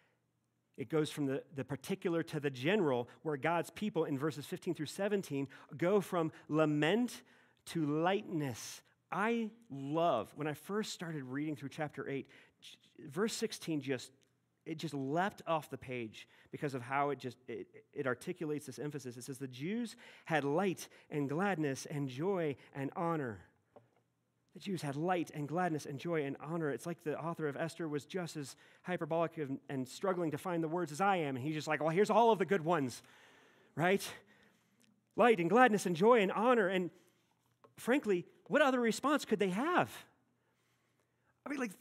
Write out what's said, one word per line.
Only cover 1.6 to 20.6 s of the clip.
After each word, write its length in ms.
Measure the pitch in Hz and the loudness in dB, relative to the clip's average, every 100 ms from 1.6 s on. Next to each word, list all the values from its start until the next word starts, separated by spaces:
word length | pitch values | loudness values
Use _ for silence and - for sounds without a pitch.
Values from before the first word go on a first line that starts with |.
particular 580 | 123 139 - 196 185 165 | -8 -6 -6 -4 -2 -2
to 160 | 156 156 | -2 -4
the 100 | 143 | -4
general, 580 | 127 139 214 156 123 120 - | -2 0 2 2 2 -2 -8
where 160 | 160 143 | -6 -2
God's 320 | 151 170 160 | 0 0 -2
people 340 | - 214 160 | -6 -4 0
in 140 | 151 135 | 0 0
verses 260 | 156 139 | -2 -4
fifteen 300 | 131 185 190 | -8 -8 -6
through 120 | 156 143 | -4 -6
seventeen 640 | - 196 202 - 139 139 - - 143 | -4 0 0 -2 -4 -4 -8 -16 -2
go 240 | 170 208 | 2 2
from 280 | - 180 160 - - | 2 0 0 -2 -2
lament 720 | 147 156 147 151 214 247 - - - _ _ - | 4 4 4 4 4 2 -4 -18 -20 _ _ -8
to 200 | 165 147 | -2 0
lightness. 960 | 151 170 196 - 160 143 113 - - - _ - | 2 2 2 -2 -4 -4 -4 -10 -16 -20 _ -8
I 360 | 165 214 233 214 - - | -2 0 0 -2 -8 -12
love, 600 | 139 139 160 170 127 98 - | -8 -2 2 4 4 0 -4
when 120 | 151 | -4
I 60 | |
first 380 | 147 - 208 214 | -4 -4 -4 -4
started 320 | - 165 156 | -6 -6 -6
reading 300 | 127 135 156 | -6 -4 -4
through 140 | 143 139 | -4 -6
chapter 400 | - 151 - - | -6 -6 -6 -6
eight, 200 | 139 - - - _ | -6 -6 -14 -20 _
j-, 460 | - - _ - 156 | -20 -20 _ -20 -10
verse 260 | 143 214 | -2 -2
sixteen 480 | - 220 - - 156 | -2 -4 -4 -4 -2
just, 280 | 131 123 - _ _ _ _ _ | 0 -2 -4 _ _ _ _ _
it 140 | - 160 | -10 -6
just 160 | 165 | -6
leapt 480 | 143 135 160 196 - - | -4 -2 0 0 -2 -2
off 220 | 160 139 | -2 -2
the 80 | 131 | -10
page 500 | 127 127 113 - - - - | -8 -6 -6 -10 -20 -20 -16
because 220 | 127 147 | -6 -4
of 80 | 131 | -4
how 300 | 120 139 143 | -2 0 2
it 80 | 131 | 0
just, 180 | 127 - - | -6 -10 -10
it, 200 | 107 92 - - | -10 -10 -16 -12
it 140 | - 135 | -4 -2
articulates 580 | 120 - 180 156 147 | -2 -4 -6 -4 -4
this 140 | - 120 | -6 -8
emphasis. 400 | 147 143 123 120 | -8 -8 -10 -12
It 60 | |
says, 120 | 120 131 | -10 -8
"The 120 | 135 | -10
Jews 480 | 123 160 226 233 - - - | -8 -6 -4 -6 -10 -20 -16
had 200 | - 156 | -2 0
light 440 | 139 151 | 2 2